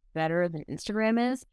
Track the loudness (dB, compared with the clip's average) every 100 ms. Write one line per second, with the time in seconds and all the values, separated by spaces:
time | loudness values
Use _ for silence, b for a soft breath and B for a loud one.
0 | _ -2 0 2 0 -2 -8 -8 -4 0
1 | 2 4 2 -2 -8